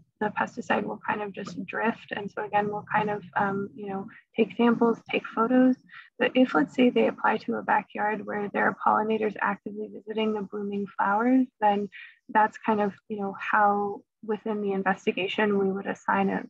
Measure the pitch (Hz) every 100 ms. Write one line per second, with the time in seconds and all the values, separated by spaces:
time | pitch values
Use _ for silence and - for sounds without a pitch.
0 | _ _ 214 - 220 - - 220 208 208
1 | - 208 208 196 190 180 190 - 220 226
2 | - - 196 - 208 208 208 208 208 214
3 | 214 208 180 214 202 196 196 - 202 196
4 | 196 - _ - 226 - 240 226 233 226
5 | - - - - 226 254 254 254 _ -
6 | - - 247 254 254 302 285 - 247 226
7 | 220 - - 214 - 220 196 220 202 214
8 | 208 214 208 208 202 - 208 196 226 214
9 | 214 220 214 190 202 202 214 208 214 202
10 | 214 214 220 214 196 208 202 202 202 -
11 | 202 202 240 262 254 _ 214 202 208 -
12 | - _ - 214 214 - - 214 208 190
13 | - 208 196 185 - 220 208 202 202 202
14 | - _ 214 208 226 208 202 190 196 190
15 | - 214 190 - 214 202 196 190 202 -
16 | - 196 196 185 -